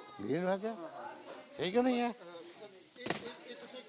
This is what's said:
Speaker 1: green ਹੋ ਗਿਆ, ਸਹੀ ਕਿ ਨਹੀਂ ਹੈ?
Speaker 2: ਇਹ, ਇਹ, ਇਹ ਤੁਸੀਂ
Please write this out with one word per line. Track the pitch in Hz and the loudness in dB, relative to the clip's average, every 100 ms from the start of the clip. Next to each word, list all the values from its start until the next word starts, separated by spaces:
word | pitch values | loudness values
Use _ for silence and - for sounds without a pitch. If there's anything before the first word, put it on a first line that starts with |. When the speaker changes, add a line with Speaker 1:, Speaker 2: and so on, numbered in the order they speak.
| - - | -10 -4
Speaker 1:
green | 104 156 180 | 2 4 4
ਹੋ | 190 | 4
ਗਿਆ, | 214 220 165 - - - - - - - | 2 -2 -6 -8 -8 -8 -10 -12 -10 0
ਸਹੀ | 165 | 4
ਕਿ | 220 | 6
ਨਹੀਂ | 254 240 | 8 6
ਹੈ? | 240 | 4
Speaker 2:
ਇਹ, | 220 175 170 165 - 208 190 - 247 | 0 -8 -12 -12 -14 -14 -16 -18 -6
ਇਹ, | 247 214 233 240 262 | -2 -2 -4 -10 -10
ਇਹ | 240 | -12
ਤੁਸੀਂ | 240 254 | -10 -12